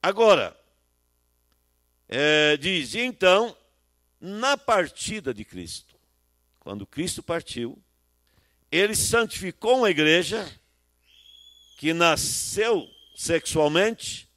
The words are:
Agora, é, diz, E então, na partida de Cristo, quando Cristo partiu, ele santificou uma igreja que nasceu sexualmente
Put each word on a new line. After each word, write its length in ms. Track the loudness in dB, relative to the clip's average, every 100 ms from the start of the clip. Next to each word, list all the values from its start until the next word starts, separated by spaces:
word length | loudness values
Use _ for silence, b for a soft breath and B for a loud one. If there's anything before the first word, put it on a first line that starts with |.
Agora, 560 | -2 4 6 6 2 -10 _ _ _ _ _ _ _ _ _ _ _ _ _ _ _
é, 480 | -2 2 4 4 2
diz, 380 | 0 -2 -4
E 60 | -4
então, 540 | -6 2 4 4 2 -8 _ _ _ _ _ _
na 380 | -12 -4 -2 -2
partida 760 | 0 0 0 -6 -10 -8 -8
de 100 | -10
Cristo, 500 | -12 -14 -14 -14 _ _ _ _ _ _ _ _
quando 280 | -14 -12 -12
Cristo 360 | -8 -8 -8
partiu, 580 | -6 -8 -6 -10 -10 -10 _ _ _ _ _ _ _ _ _
ele 240 | 0 2 0
santificou 840 | 0 0 0 -4 -10 -6 0 2
uma 120 | 2
igreja 600 | 2 4 4 0 -6 -8 -16 _ _ _ _ _ _ _ -20 -20 _ _ -6
que 160 | -4
nasceu 960 | 2 2 2 -2 -4 -6 -2 0 0 -4 _ _
sexualmente 1160 | -12 -2 -2 0 0 2 2 0 -2 -12 -14 -18